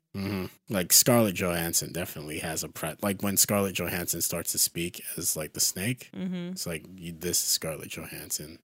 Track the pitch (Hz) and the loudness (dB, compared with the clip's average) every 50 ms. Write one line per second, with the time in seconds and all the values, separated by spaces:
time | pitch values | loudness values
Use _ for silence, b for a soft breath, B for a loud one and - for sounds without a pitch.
0 | _ _ - 98 98 196 101 95 90 85 - - _ - 113 95 90 87 - - | _ _ -8 -4 -2 -2 0 -2 -2 -4 -6 -12 _ -2 0 2 4 6 6 8
1 | - - 123 120 113 104 90 - 98 90 87 85 85 85 82 - - - - 82 | 8 8 8 8 8 6 4 2 0 2 2 2 0 2 2 0 0 0 -2 -4
2 | 87 - - 80 76 76 76 78 78 82 80 78 80 76 - - - 80 76 - | -4 -4 -6 -8 -8 -8 -6 -6 -4 -4 -4 -4 -4 -6 -6 -8 -6 -6 -4 -2
3 | - 101 98 95 101 101 98 92 - - 107 101 98 98 90 - 90 85 95 90 | -2 -2 0 0 0 0 4 4 4 4 4 4 2 2 0 -2 -2 -2 -2 -2
4 | 87 - - 85 80 - - 85 85 - - 95 - - - 85 85 87 - - | -2 -2 -2 0 0 0 -2 -2 -2 -2 2 2 2 2 2 0 -4 -4 -4 -8
5 | - - - - - - - - - 78 - - - - - 90 92 113 127 127 | -10 -10 -6 -4 -2 -2 -2 -2 -4 -4 -2 0 0 2 2 0 0 0 -2 -2
6 | - - - 196 185 185 185 180 175 175 185 180 - 87 85 78 - 87 92 92 | -6 -10 -10 -8 -6 -4 -4 -6 -6 -6 -8 -6 -6 -6 -6 -6 -8 -10 -14 -12
7 | 82 85 85 78 85 87 82 - - - - - - 80 78 78 80 - - 80 | -10 -10 -8 -6 -2 0 0 2 2 2 2 0 0 -2 -6 -6 -8 -8 -8 -8
8 | 80 - 80 78 76 73 - - 80 76 82 - | -10 -10 -10 -12 -8 -6 -6 -6 -6 -8 -14 -16